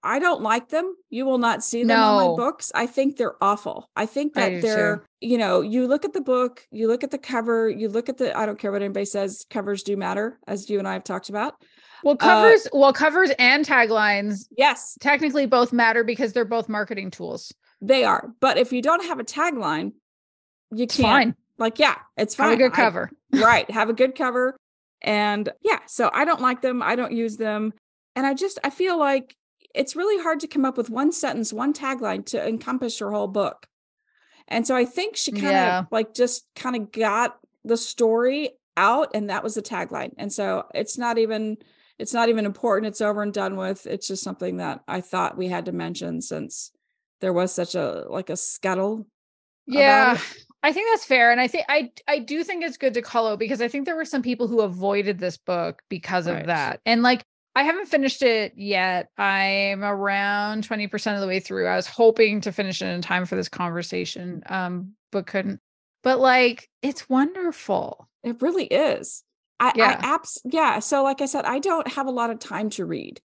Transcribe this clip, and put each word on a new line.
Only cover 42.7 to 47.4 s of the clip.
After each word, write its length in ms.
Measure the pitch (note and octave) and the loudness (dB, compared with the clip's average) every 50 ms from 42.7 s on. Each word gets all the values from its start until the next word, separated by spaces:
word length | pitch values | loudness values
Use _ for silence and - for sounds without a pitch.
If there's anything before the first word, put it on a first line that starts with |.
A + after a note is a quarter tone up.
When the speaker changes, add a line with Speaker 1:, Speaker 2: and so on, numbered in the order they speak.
| G3+ F#3+ A3 | 2 2 0
Speaker 1:
It's 140 | G#3+ G#3 - | -2 -4 -2
over 200 | G#3+ G#3 G#3 G#3 | -2 0 0 -2
and 100 | G#3 G#3 | -4 -4
done 240 | G3 G#3 G3 F#3+ G3 | -4 -4 -4 -4 -4
with. 280 | F#3+ F#3 F#3+ G3 F#3+ - | -4 -4 -6 -6 -6 -6
It's 200 | - - G3+ - | -8 -8 -8 -6
just 160 | - G3 F#3+ | -8 -8 -8
something 360 | - F#3+ F#3 _ F3+ F#3 F3+ F3+ | -8 -8 -8 _ -6 -6 -6 -6
that 240 | F3 D#3 - - _ | -6 -8 -8 -10 _
I 140 | - - F#3 | -8 -8 -8
thought 360 | F3+ - - F#3 F3+ - - | -8 -6 -4 -2 -2 -4 -4
we 120 | - F#3 F#3 | -6 -6 -4
had 160 | F3+ F3 E3+ | -4 -6 -6
to 80 | F3 | -6
mention 480 | F3+ F3 E3+ E3 F3 F3+ F3+ E3+ E3 - | -8 -6 -6 -8 -8 -8 -8 -8 -8 -8
since 480 | D#3+ - D#3+ D#3 D3+ - - - - - _ _ _ _ _ _ _ _ _ _ | -8 -8 -8 -8 -10 -10 -12 -12 -14 -14 _ _ _ _ _ _ _ _ _ _
there 120 | - F#3 | -4 -2
was 200 | F3+ E3+ | 0 0